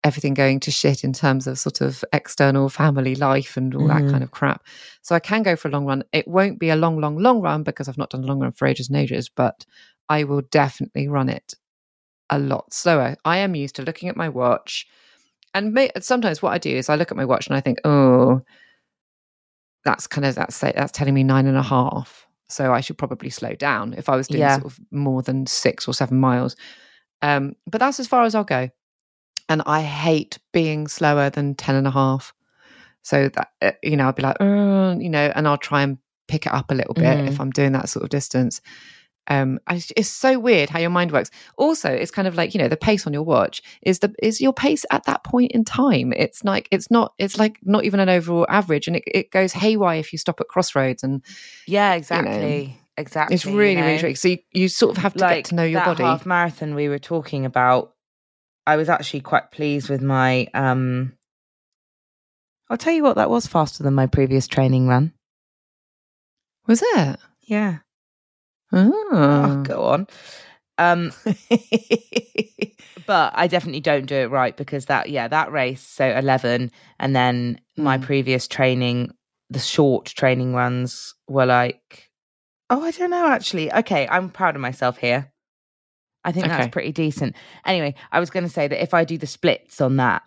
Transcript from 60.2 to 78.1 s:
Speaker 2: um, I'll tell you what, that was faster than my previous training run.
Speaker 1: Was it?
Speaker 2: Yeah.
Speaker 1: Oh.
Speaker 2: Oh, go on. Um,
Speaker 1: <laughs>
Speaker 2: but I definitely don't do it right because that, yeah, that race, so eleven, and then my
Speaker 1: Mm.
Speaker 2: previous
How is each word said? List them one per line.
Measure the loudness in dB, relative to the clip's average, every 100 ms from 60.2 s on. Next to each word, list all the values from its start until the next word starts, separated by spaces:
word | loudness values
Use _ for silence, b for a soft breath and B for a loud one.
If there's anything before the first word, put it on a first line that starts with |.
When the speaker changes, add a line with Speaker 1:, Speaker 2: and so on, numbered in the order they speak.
| 2 2 -2
Speaker 2:
um, | -2 0 0 0 -2 -6 -10 _ _ _ _ _ _ _ _ _ _ _ _ _ _ _
I'll | -4
tell | 0
you | 2
what, | 2 2
that | 2
was | 0 0
faster | -2 -2 -2
than | 0
my | 2 2
previous | 2 2 0 0
training | 0 2 2 4
run. | 2 0 _ _ _ _ _ _ _ _ _ _ _ _ _ _ _ 2
Speaker 1:
Was | 2
it? | 4 2 2 -2 _ _
Speaker 2:
Yeah. | -6 -2 -2 -4 _ _ _ _ _ _ _ _ _
Speaker 1:
Oh. | 4 6 4 0
Speaker 2:
Oh, | 2 4 4 2 0
go | -4 -2
on. | 0 0 -2 B B B B B _ 0
Um, | 2 2 -2 -6
Speaker 1:
<laughs> | -4 -4 _ -2 0 -4 0 -2 _ -8 -6 -8 -8 -8 -12 _ -20 -18 -2
Speaker 2:
but | 0 2
I | 0 0
definitely | 0 -4 -4
don't | 0 0 0
do | -4
it | -2
right | 0 -2 -4
because | -10 -10 -2
that, | -2 -2
yeah, | -6 -2
that | -2 -2
race, | -2 -4 -4
so | -14 -2 0
eleven, | 0 0 0 0 -2 -2 b b b
and | 0
then | 2 2 0 -4 -8 _ -4
my | 0 0
Speaker 1:
Mm. |
Speaker 2:
previous | 0